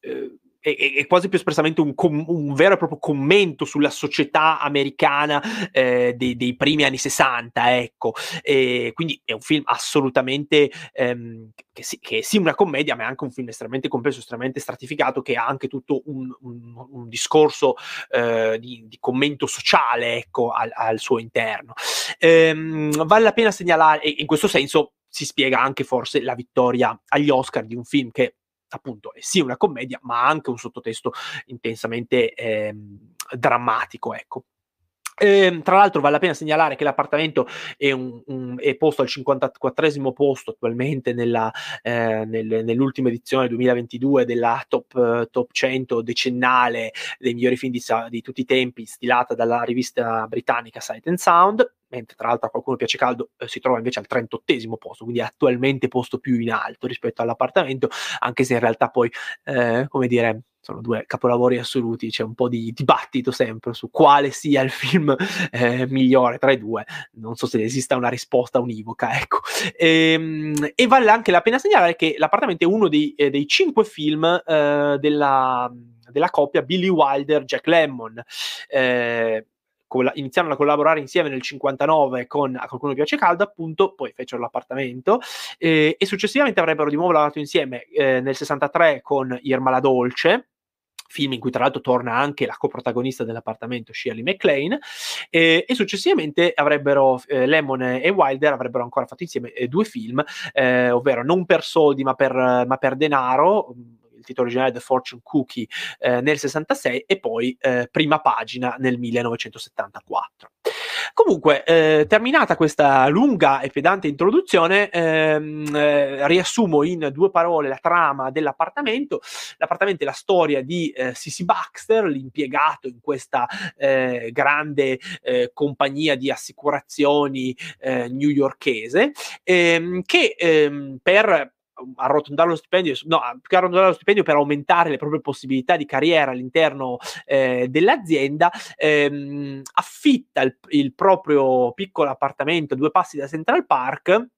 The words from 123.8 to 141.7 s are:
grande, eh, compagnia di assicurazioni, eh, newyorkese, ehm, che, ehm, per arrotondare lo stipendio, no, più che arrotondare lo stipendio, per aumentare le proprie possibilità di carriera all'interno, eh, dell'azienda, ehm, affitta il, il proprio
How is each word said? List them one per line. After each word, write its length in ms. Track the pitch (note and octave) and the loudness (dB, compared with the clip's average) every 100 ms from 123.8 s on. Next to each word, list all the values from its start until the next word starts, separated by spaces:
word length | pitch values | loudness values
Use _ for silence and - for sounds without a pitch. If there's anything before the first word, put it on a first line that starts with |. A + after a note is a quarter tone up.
| C#3+ C3+ C3 B2 A#2 | 0 0 0 -4 -6
grande, 640 | A#2+ C#3 D3 D3+ C#3+ C3+ B2+ - F3 | 0 2 0 -2 0 0 -2 -8 -10
eh, 300 | - B2+ B2 | -2 0 -2
compagnia 640 | - C#3+ C3+ C#3 C#3 D#3 C3+ | -2 -4 0 -2 0 -2 0
di 160 | C3+ | -2
assicurazioni, 1200 | B2+ - - D3 C#3+ _ - C#3+ D3 C#3+ C3+ B2+ B2+ E3 - | -6 -10 -6 -4 -4 _ 0 4 4 2 -2 -6 -6 -14 -10
eh, 300 | C3 C3 A#2+ | -4 -4 -4
newyorkese, 1040 | C3 D3 C#3+ C3+ - - A#2 A2+ D3 C#4 C#4+ - - | -2 0 2 0 0 -2 -2 0 2 2 -2 -14 -12
ehm, 580 | - F3+ F3 E3+ E3+ F3+ | 0 4 4 2 0 -6
che, 340 | F3+ F#4 D#4 - | 0 0 0 0
ehm, 600 | E3+ D#3 D3 C#3+ C#3 C3+ | 2 4 4 0 -10 -4
per 520 | - G3 A3 E3 C3 _ _ - B2+ - | 2 4 4 2 0 _ _ -20 -18 -6
arrotondare 500 | C3 D3 D3 C#3+ E3 | 0 0 0 0 0
lo 80 | D#3+ | 0
stipendio, 400 | _ F3+ F3 B2+ | _ 0 0 -4
no, 160 | D3 E3 A#2+ B2+ | -2 -2 -2 -10
più 80 | _ | _
che 60 | F#3 | 2
arrotondare 300 | F3+ F3 F#3+ | 4 4 4
lo 60 | |
stipendio, 300 | E3+ - G#3 | 2 2 2
per 120 | E3 D3 | 4 2
aumentare 540 | C#3+ D3 D3 F3 - | 2 -2 0 2 2
le 60 | D3 | 0
proprie 240 | D3 D3+ | -4 -4
possibilità 560 | - C3+ C3 C3 B2+ D#3+ | -6 -10 -4 -4 0 -2
di 80 | |
carriera 480 | D3 C3+ D3+ E3 C#3 | 0 0 2 4 2
all'interno, 680 | B2+ B2+ D#3+ D#3 C#3 C3 B2 - - - | -2 -2 2 2 0 -8 -8 -10 -16 -2
eh, 420 | C#3 C3 B2+ B2+ | 2 2 0 0
dell'azienda, 840 | C#3 F#3+ C#4+ F3+ D3+ C#3 D3 F3 - - - | 2 2 2 0 0 0 2 0 0 -18 -2
ehm, 840 | D3+ D3+ C#3+ C#3+ C#3 C#3+ C#3 C3+ C3+ | 2 4 2 -2 -10 -10 -10 -12 -4
affitta 680 | - - - D4+ C4 - - | -4 -4 -2 2 2 0 -2
il, 160 | C3 - - | -2 -2 -2
il 240 | D3 C#3 | 0 0
proprio 800 | - F#3+ F#3 E3+ D3 C3+ B2+ B2 | 2 2 2 4 2 4 2 0